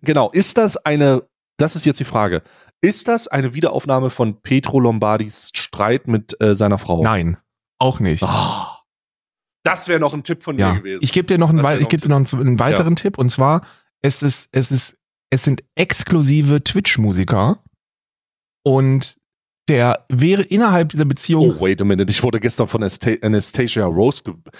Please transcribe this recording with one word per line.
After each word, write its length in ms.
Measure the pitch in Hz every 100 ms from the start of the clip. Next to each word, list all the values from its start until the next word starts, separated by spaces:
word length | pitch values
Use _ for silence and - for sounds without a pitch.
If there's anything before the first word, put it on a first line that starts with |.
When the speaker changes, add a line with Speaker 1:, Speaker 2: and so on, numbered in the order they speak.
Speaker 1:
genau, 280 | 143 147 110
ist 280 | 180 - -
das 180 | 214 -
eine, 460 | 151 147 143 131 - _ _ -
das 180 | 151
ist 120 | 160 151
jetzt 140 | -
die 40 |
Frage, 380 | 139 117 104 82 - _ _ -
ist 260 | 185 - -
das 200 | 233 -
eine 260 | 139 131
Wiederaufnahme 560 | 139 165 131 139 131 131
von 300 | - 113 101
Pietro 360 | - 131 - 135
Lombardis 680 | 117 110 107 110 107 - -
Streit 520 | - - - 104 131 -
mit, 320 | 110 - -
äh, 140 | 107
seiner 220 | 101 104 98
Frau? 240 | - 85
Speaker 2:
Nein, 360 | 110 104 85 87 _ _ _ -
auch 200 | 131 -
nicht. 220 | 95 78
Speaker 1:
Oh, 440 | 92 80 - - - - _ _ _ _ _ _ _ _
das 260 | 165 185 175
wär 100 | 165
noch 140 | 147
ein 80 | 147
Tipp 200 | 156 165
von 160 | 170 135
Speaker 2:
Ja. 140 | 98
Speaker 1:
mir 40 | 92
gewesen. 200 | 95 95
Speaker 2:
Ich 100 | 135
geb 140 | 185 180
dir 100 | 180
noch 100 | 160
einen 100 | 156
Speaker 1:
Das 80 | 143
wär 60 |
Speaker 2:
wei-, 20 | 151
Speaker 1:
noch 60 |
Speaker 2:
ich 60 | 147
geb 120 | 160
Speaker 1:
ein 20 |
Speaker 2:
dir 60 | 147 143
noch 120 | 135
einen, 140 | 127 131
einen 100 | 117
weiteren 340 | 120 104 165
Speaker 1:
Ja. 80 | 170
Speaker 2:
Tipp, 140 | 202 196
und 120 | 123
zwar, 320 | - 135 165 - _ _ _
es 200 | 139 -
ist, 260 | 147 - -
es 180 | 131 123
ist, 260 | 131 - - _ _ -
es 140 | 131
sind 180 | 147 131 - -
exklusive 880 | 180 - - 165 139 151 143 147
Twitch-Musiker 920 | - 190 - - 107 92 92 98 113 220 _ _ _ _ _ _ _ _ _ _
und 540 | 143 131 135 135 - - _ _ _ _ -
der 360 | 131 120 - -
wäre 340 | 127 160 196
innerhalb 460 | 185 202 233 180 160
dieser 140 | 147
Beziehung 520 | 147 131 - 160 131 80
Speaker 1:
Oh, 40 |
wait 200 | 95 98
a 40 |
minute, 260 | 101 95 98
ich 120 | -
wurde 180 | 123 107
gestern 260 | 113 - 113
von 140 | 113
Asta-, 360 | 98 - 117 110
Anastasia 600 | 110 107 - - 120 113
Rose 380 | 92 82 123 -
ge-, 100 | - 82 -